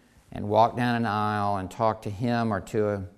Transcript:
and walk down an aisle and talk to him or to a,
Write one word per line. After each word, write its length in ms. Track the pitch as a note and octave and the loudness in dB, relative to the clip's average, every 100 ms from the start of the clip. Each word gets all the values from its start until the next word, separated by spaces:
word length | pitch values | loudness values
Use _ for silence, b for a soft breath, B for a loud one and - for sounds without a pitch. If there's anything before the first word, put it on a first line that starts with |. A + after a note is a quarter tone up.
| b b b | b b b
and 160 | - G2+ | -8 0
walk 280 | G#2+ A#2 A#2+ | 4 4 4
down 200 | B2 A#2 | 0 0
an 100 | A2+ | 0
aisle 520 | G#2+ G#2+ G#2+ G2+ G2+ | 0 0 0 0 -2
and 120 | F#2 | -4
talk 320 | - A2 G#2+ | 0 0 0
to 80 | A2 | -6
him 420 | G2 B2 A#2 A2+ | -4 -2 0 0
or 80 | F#2+ | -2
to 280 | - A2+ G#2 | -2 -2 0
a, 140 | G2+ F#2+ | 0 -6